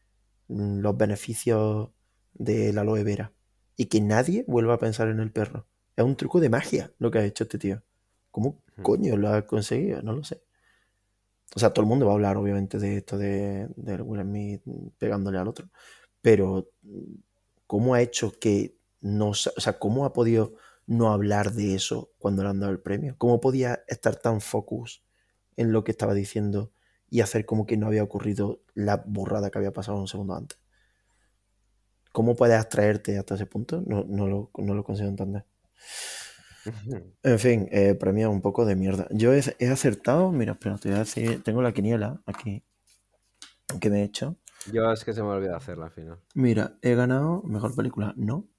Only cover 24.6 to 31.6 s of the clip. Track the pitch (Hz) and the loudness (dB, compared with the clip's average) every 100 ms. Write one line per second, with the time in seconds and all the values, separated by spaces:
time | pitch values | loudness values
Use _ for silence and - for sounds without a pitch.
24.6 | 101 - 117 - _ _ _ _ _ - | -4 -10 -10 -18 _ _ _ _ _ -2
25.6 | 117 110 107 110 107 101 98 110 104 101 | 2 2 0 -2 0 0 -2 -2 0 -2
26.6 | 110 _ _ _ _ 117 101 113 104 110 | -4 _ _ _ _ 0 2 0 0 -2
27.6 | 104 110 107 107 104 101 104 101 104 - | 0 0 2 0 0 -2 -4 -2 -4 -4
28.6 | _ - 104 101 101 101 95 104 101 - | _ -4 -2 -2 -2 -6 -2 -2 -2 -2
29.6 | 101 - 98 101 95 101 98 85 - - | -4 -4 -6 -6 -6 -6 -6 -8 -10 -18
30.6 | _ _ _ _ _ _ _ _ _ _ | _ _ _ _ _ _ _ _ _ _